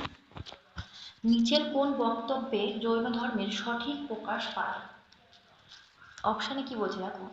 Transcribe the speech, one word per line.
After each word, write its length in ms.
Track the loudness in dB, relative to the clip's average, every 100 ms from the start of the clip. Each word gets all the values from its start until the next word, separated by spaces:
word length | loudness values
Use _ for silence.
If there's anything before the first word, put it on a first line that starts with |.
| -6 -8 _ -14 -14 -16 -14 -12 -12 -12 -18 -2 4
নিচের 380 | 6 8 6 4
কোন 140 | 4 4
বক্তব্যে 680 | 4 2 0 0 -2 0 0 0 0
জৈন 260 | 2 2 2
ধর্মের 400 | 0 0 0 -2
সঠিক 460 | -2 -2 -2 -2 -6 -4
প্রকাশ 360 | -6 -4 -4 -4 -4
পায়? 240 | -4 -4 -10 -18 -20 -20 -20 -20 -20 -20 -20 -20 -20 -20 -20 -2
অপশনে 380 | 0 0 -2 -4
কি 120 | -6 -2
বলছে 240 | -2 -2
দেখো, 240 | -6 -8 -12